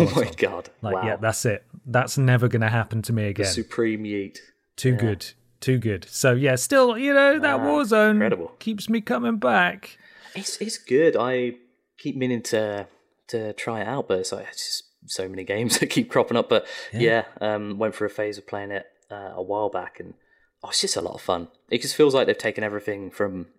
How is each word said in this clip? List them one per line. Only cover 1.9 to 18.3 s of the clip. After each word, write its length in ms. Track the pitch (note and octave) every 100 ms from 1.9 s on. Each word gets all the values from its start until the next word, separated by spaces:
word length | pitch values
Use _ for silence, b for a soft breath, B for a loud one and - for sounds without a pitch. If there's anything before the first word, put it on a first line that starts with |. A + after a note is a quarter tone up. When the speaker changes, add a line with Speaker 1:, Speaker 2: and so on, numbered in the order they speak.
| A#2+ C3+ -
Speaker 2:
never 300 | B2+ B2 A#2+
gonna 220 | A#2 A2
happen 340 | A#2 A2 A2+
to 100 | G#2
me 100 | A#2
Speaker 1:
The 60 | G#2
Speaker 2:
again. 160 | G2 G2
Speaker 1:
supreme 580 | A#2 A2 - A2+ G#2+ G#2+
yeet. 320 | G2+ G2 - - _ _ -
Speaker 2:
Too 160 | C3
Speaker 1:
Yeah. 40 | A#2
Speaker 2:
good. 280 | A2+ G2 - - _ -
Too 160 | - B2+
good. 280 | A2 F#2+ -
So, 260 | - C3+ B2
yeah, 200 | C#3 B2+
still, 420 | - C#4 B3 A3+
you 160 | C#4
know, 240 | C#4 C#4 D4+
that 220 | D4+ C4+
Speaker 1:
Ah, 60 | C#4
Speaker 2:
Warzone 460 | D4 A#3 A3 G#3+
Speaker 1:
incredible. 420 | G#3+ G#3+ F#3 E3 -
Speaker 2:
keeps 280 | A3 G#3+ -
me 140 | A3+
coming 380 | A3 A#3+ A#3 A3+
back. 580 | B3 G#3 F3 F#3+ - - B B B
Speaker 1:
It's, 220 | G3 G3 -
it's 160 | G#3+ -
good. 400 | - B2+ E3 G#2+
I 360 | B2 B2+ B2 A#2+ _ _ _ _
keep 180 | D3 B2+
meaning 260 | B2+ A#2+
to, 440 | A#2+ A2 G#2+ G2+ F#2+ _ _ _ -
to 240 | A#2 G#2+
try 300 | G#2 - A2+
it 60 | G2+
out, 200 | C#3 -
but 120 | F#2+
it's, 120 | F#2
like, 160 | G2+ F#2+
it's 160 | - -
just 180 | - - _ -
so 140 | - F#2+
many 160 | F#2
games 340 | F#2 G#2 A#2+ -
<laughs> 20 |
that 80 | C3+
keep 220 | - A2+
cropping 280 | C3 B2 A#2+
up. 100 | -
But 180 | A2+ - B B
Speaker 2:
Yeah. 60 | A2
Speaker 1:
yeah, 220 | A#2 A2+ - - G#2+ G#2+
um, 220 | G#2 G2+
went 160 | A2
through 140 | - G#2+
a 20 |
phase 280 | - G#2+